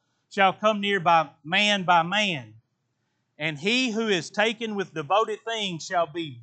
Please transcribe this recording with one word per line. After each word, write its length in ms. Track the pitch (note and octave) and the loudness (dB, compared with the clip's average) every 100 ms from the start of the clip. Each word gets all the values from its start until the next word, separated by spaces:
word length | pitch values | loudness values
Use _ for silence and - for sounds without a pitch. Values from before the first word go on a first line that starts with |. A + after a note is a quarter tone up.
| _ _ _ | _ _ _
shall 240 | - G3 | 2 2
come 280 | - G#3+ G#3 | 4 0 0
near 180 | G3+ G3+ | 0 0
by 320 | E3+ E3 D3+ - | 4 4 2 -6
man 400 | D3+ F#3 G#3 G3+ | -4 0 2 0
by 180 | F3+ F3 | 4 4
man. 520 | E3+ G3+ G#3 D#3 A2 A2 _ _ _ _ _ _ _ _ | 4 0 0 -2 -8 -18 _ _ _ _ _ _ _ _
And 180 | D3+ D3+ | -8 -4
he 360 | F3 A#3+ B3+ | 0 2 0
who 160 | G#3+ A3+ | -2 0
is 200 | F#3+ D3 | 0 -2
taken 460 | - A3 A3+ A3+ | -2 -2 0 -6
with 180 | G3+ F3 | -6 -6
devoted 520 | D#3+ C#3+ G3 A3 G#3 | -8 0 0 0 -4
things 420 | - A3+ G3 E3 - | -6 -6 -6 -6 -4
shall 220 | F#3 E3+ | -2 -2
be 320 | D#3+ D#3+ A#2+ | -4 -10 -12